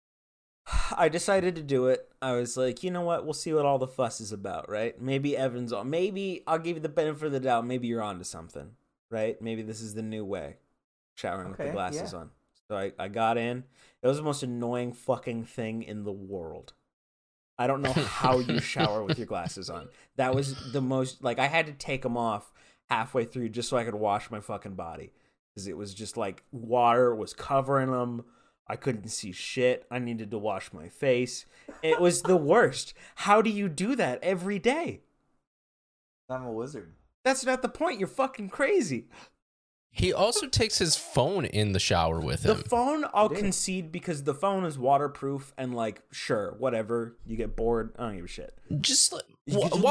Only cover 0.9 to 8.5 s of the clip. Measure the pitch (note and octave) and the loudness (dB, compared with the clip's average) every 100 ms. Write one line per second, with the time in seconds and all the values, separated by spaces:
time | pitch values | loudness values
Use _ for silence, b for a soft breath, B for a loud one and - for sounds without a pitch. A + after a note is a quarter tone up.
0.9 | - E3 E3 - G3 F#3 E3 D3 C3+ B2+ | 4 2 4 2 2 2 -2 0 2 4
1.9 | B2+ - - C3 B2 A#2+ B2+ B2+ A#2+ F3+ | 2 0 -6 -2 0 -2 0 0 0 -4
2.9 | F3 F3 E3 D3+ D3 - D3+ C#3+ C#3 C3 | -2 0 -2 -2 -6 0 2 4 2 0
3.9 | - A#2+ - G#2 G#2 G2 F2 - G#2 A2+ | 0 -2 -2 -10 -8 -6 -6 -4 -2 -2
4.9 | - B2+ C3+ C#3+ C3 C3 A#2+ A#2+ A2 A#2+ | -4 -2 0 0 0 0 -2 -4 -4 -2
5.9 | D#3+ F#3 G3 G3 F3 - D#3+ E3 E3 D3+ | 0 0 -2 -6 -6 -2 -2 -2 -4 -2
6.9 | D3+ D#3 C#3+ D3+ C#3 C3 A#2+ A#2+ B2+ A#2+ | 0 0 0 -2 0 2 2 2 -2 -2
7.9 | A#2 G#2 F2+ F2+ F2+ E2 | -2 -2 -6 -10 -12 -14